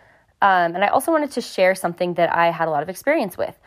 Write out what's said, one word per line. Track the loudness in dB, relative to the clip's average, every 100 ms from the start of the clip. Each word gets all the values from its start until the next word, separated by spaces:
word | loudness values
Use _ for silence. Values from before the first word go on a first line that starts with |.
| _ _ _ _
Um, | 2 4 2
and | 2 2
I |
also | 0 0
wanted | 0 0
to | -6
share | -8 0 2 2
something | -4 -4 -4
that | 0 0
I | 2 0
had | 0 -2
a |
lot | -2
of | -6
experience | -6 -2 -2 -2 -6
with. | -10 -10